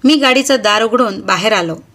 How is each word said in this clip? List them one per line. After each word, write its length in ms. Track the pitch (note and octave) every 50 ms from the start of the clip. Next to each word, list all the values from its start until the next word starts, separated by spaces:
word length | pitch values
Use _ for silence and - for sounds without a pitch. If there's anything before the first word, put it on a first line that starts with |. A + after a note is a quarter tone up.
| -
मी 100 | C4 D#4
गाडीचं 420 | D4 C#4 B3+ B3+ C4+ C4+ - C4+ B3 G3+
दार 180 | G#3 G#3 G#3+
उघडून 380 | A3+ A3+ A3 A#3+ B3 G#3+ F#3+ G3
बाहेर 320 | - F#3+ F#3+ F3 F#3+ A3
आलो. 240 | G#3+ F#3+ E3+ E3 D#3+ D#3+ - _